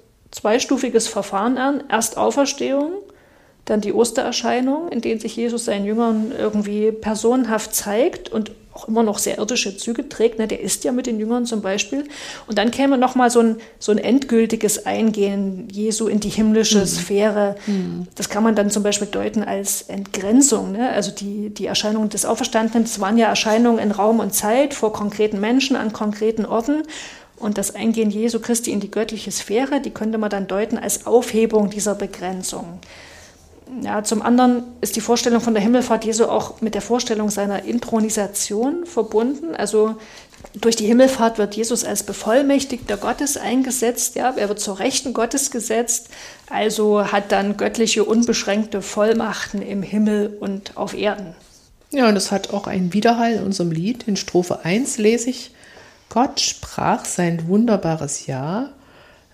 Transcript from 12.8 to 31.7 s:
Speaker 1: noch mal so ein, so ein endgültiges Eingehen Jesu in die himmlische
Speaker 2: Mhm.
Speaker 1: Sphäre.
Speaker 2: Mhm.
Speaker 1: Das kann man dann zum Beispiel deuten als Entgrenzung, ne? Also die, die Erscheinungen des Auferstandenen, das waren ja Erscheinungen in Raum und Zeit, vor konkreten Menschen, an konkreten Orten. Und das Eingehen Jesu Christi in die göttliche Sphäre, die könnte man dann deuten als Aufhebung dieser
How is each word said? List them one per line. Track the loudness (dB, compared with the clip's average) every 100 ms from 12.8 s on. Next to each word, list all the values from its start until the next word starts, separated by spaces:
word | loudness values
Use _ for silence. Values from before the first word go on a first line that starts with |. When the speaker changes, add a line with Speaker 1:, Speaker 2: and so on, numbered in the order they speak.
| 2 4
Speaker 1:
noch | 4 4
mal | 4
so | 6
ein, | 4 2 -6 -6
so | 0
ein | 0
endgültiges | 4 2 4 4 4 2 0 0 -2
Eingehen | 0 2 2 0 0 -2 -4 -8
Jesu | -4 -2 0 0
in | 0
die | 0
himmlische | 2 4 4 6 4
Speaker 2:
Mhm. | 4
Speaker 1:
Sphäre. | 0 0 2 2 2 0 0 -2
Speaker 2:
Mhm. | -2 -2 -6 -8 -8
Speaker 1:
Das | -6
kann | 2
man | 2 4
dann | 2
zum | 2
Beispiel | 0 0 -2
deuten | -4 -2 -2
als | -2 -2 -4 -6
Entgrenzung, | -6 -10 -8 -6 2 6 6 4 0
ne? | -2 -2
Also | 0 -2
die, | -4 -8 -6 -8
die | -6 -4
Erscheinungen | -2 0 0 0
des | 0 -2
Auferstandenen, | -2 0 0 2 2
das | 0 -2
waren | 2 4
ja | 4
Erscheinungen | 2 2 4 4 4
in | 2
Raum | 2 2 2
und | 0
Zeit, | -2 2 2 2
vor | 0 -2
konkreten | -2 -4 0 0 0
Menschen, | 2 2 2 0
an | -2
konkreten | -4 -4 0 0 0 0
Orten. | 0 0 -2 -2 -10 -16 -18 -20 -8
Und | -4 -2
das | -4 -2
Eingehen | 0 2 0
Jesu | 0 0 -2
Christi | -2 -2 -2
in | -4
die | -4
göttliche | -4 -4 -6 -8
Sphäre, | -8 -4 -2 0 -2
die | -4
könnte | -6 -4 -2
man | -2
dann | -4 -4
deuten | -2 -2 -4
als | -4 -6 2
Aufhebung | 2 2 2 2 2
dieser | 0